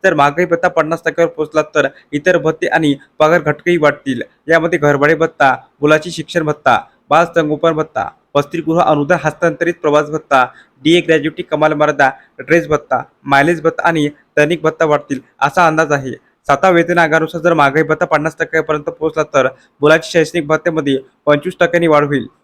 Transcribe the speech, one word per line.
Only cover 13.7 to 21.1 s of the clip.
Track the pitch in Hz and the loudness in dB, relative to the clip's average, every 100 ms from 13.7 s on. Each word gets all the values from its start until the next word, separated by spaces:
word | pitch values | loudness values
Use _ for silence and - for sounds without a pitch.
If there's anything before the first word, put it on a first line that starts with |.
| 165 - | 0 -2
आणि | 165 147 | 0 -2
दैनिक | 147 _ - 147 170 | -6 _ 0 0 0
भत्ता | 156 156 | -2 -2
वाढतील, | 160 147 - 127 _ _ | 0 0 -2 -10 _ _
असा | 143 185 170 | -2 2 2
अंदाज | 160 156 | 2 -2
आहे. | 143 135 117 _ _ - | -2 -4 -14 _ _ -2
सातवा | 139 190 | 2 4
वेतन | 170 170 175 | 2 2 0
आयोगानुसार, | 165 160 160 170 | 2 0 -2 -2
जर | 165 | 0
महागाई | 165 139 143 | 2 2 2
भत्ता | 151 156 175 | -2 -2 0
पन्नास | 156 160 - | -2 -2 -6
टक्क्यापर्यंत | 160 160 156 151 | -4 -4 -2 -4
पोहोचला, | 147 165 156 156 | -4 -6 -6 -4
तर | 151 143 131 - _ _ | -2 0 0 -4 _ _
मुलांच्या | 147 160 - | 2 2 2
शैक्षणिक | 175 156 175 143 | -2 0 -4 -4
भत्त्यामध्ये | 156 175 160 143 131 - | -2 -2 -4 -2 -4 -6